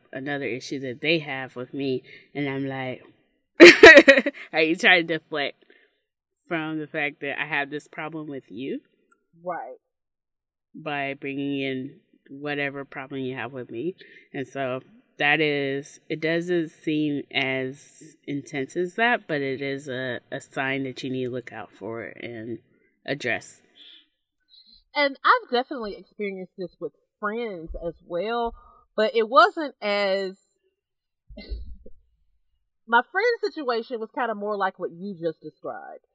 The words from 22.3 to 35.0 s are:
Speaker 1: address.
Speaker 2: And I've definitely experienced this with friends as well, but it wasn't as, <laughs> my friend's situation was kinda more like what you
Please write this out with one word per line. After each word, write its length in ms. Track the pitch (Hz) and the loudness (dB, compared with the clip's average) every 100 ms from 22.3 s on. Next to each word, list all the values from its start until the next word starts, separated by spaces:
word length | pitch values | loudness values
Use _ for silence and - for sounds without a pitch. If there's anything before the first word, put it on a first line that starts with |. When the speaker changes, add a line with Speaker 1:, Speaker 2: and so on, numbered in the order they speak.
| 117 113 113 - _ _ _ - | -12 -10 -12 -14 _ _ _ -8
Speaker 1:
address. 560 | 147 127 98 - - - - - - _ _ _ - _ - - - _ 294 | -6 -4 -4 -6 -14 -18 -20 -20 -20 _ _ _ -20 _ -20 -20 -20 _ 0
Speaker 2:
And 240 | 285 277 302 | 0 2 2
I've 260 | 494 427 | 2 2
definitely 440 | 240 254 285 214 185 | -2 -2 -6 -8 -10
experienced 560 | 185 - 208 190 185 - | -16 -8 -8 -6 -12 -12
this 180 | 175 - | -14 -10
with 140 | 156 - _ _ | -12 -12 _ _
friends 520 | 208 226 240 180 165 170 170 | -6 -4 -6 -8 -10 -8 -8
as 100 | 160 - | -10 -8
well, 460 | 175 202 240 233 - - - _ - | -4 -2 -2 -4 -6 -18 -20 _ -2
but 180 | 214 226 | 2 2
it 120 | 220 | 6
wasn't 480 | 269 359 349 294 - | 8 8 6 -6 -6
as, 560 | 208 202 202 196 190 190 _ _ _ _ _ _ _ _ _ - | -2 0 2 0 -2 -8 _ _ _ _ _ _ _ _ _ -18
<laughs> 60 | - - - - - - _ _ _ _ _ _ _ _ - | -12 -10 -10 -14 -16 -20 _ _ _ _ _ _ _ _ 0
my 140 | 240 247 | 0 0
friend's 300 | 370 466 466 392 320 | 0 0 0 -4 -4
situation 440 | 262 233 226 233 | -2 -2 -4 -8
was 100 | 220 | -8
kinda 220 | - 240 208 | -4 -4 -4
more 220 | 208 208 | -4 -2
like 220 | 190 - | -2 -4
what 120 | 175 | -8
you 240 | 170 | -8